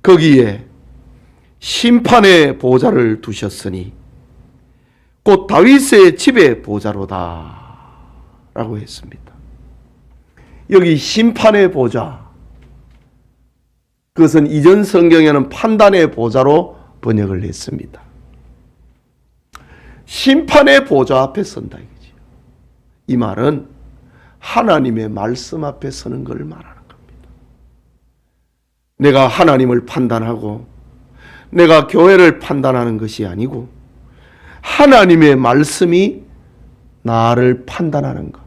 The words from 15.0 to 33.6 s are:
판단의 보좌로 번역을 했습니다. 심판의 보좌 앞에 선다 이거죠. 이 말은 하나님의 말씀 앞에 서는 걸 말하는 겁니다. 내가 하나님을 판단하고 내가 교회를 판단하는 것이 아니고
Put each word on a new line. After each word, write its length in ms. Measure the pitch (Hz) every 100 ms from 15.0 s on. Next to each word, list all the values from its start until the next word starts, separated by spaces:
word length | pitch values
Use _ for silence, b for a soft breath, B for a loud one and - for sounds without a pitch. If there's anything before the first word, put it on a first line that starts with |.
| 170 165 156 143 135
판단의 600 | - 226 214 208 190 156
보좌로 680 | 117 117 127 135 156 180 b b b
번역을 440 | 117 107 101 92
했습니다. 580 | 107 - - 80 - - _ _ _ _ _ _ _ _ _ _ _ _ _ _ _ b b b b b _
심판의 760 | - 269 277 311 294 269 277 277
보좌 360 | 139 131 131
앞에 220 | 135 214
선다 340 | 196 - - -
이거죠. 340 | - _ - _ _ _ _ _ _ _ _ _ -
이 100 | 123
말은 520 | 113 98 135 147 - _ - _ b b b b
하나님의 680 | - 233 233 156 131 113 110
말씀 540 | 98 107 123 - 165
앞에 300 | 147 139 139
서는 320 | 131 - 131
걸 140 | 127 -
말하는 440 | 147 156 - _ _
겁니다. 400 | _ _ _ _ _ _ _ _ _ _ _ _ _ _ _ _ _ _ _ _ _
내가 300 | 143 135 131
하나님을 580 | - 175 135 127 120 -
판단하고 800 | 120 123 113 113 113 107 107 120 - - _ _ b b b b
내가 360 | 175 170 160 139
교회를 540 | 156 175 190 175 -
판단하는 580 | - 143 131 127 120 110
것이 260 | 110 -
아니고 440 | 101 90 127 135